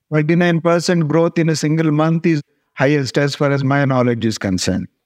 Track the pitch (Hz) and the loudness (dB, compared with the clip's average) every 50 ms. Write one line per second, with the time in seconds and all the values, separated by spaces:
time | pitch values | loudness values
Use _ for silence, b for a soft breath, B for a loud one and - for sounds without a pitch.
0 | _ _ 151 156 151 151 170 175 175 175 170 160 151 170 170 175 160 - 180 170 | _ _ -2 0 0 2 2 2 2 2 0 0 0 0 0 0 0 0 0 0
1 | 160 143 160 165 165 170 - 170 160 165 156 - - 151 156 160 165 156 147 151 | 0 2 2 2 0 0 0 0 0 0 -2 -2 -2 -2 0 0 0 0 0 0
2 | 156 165 165 165 156 170 160 147 - _ _ _ _ _ _ - 135 139 151 147 | 0 0 0 0 0 0 0 -2 -4 _ _ _ _ _ _ -2 0 2 2 0
3 | 135 120 - 156 143 139 - - 147 139 139 135 127 131 139 143 139 135 131 127 | -2 -2 -2 -2 -2 -2 -2 -2 -2 0 0 0 0 0 0 0 0 0 0 2
4 | 123 123 120 117 110 113 107 - - 101 92 90 - 98 92 104 - - _ _ | 0 0 0 0 -2 -4 -2 -2 -4 -2 -2 -2 -2 -2 -4 -4 -6 -10 _ _
5 | _ | _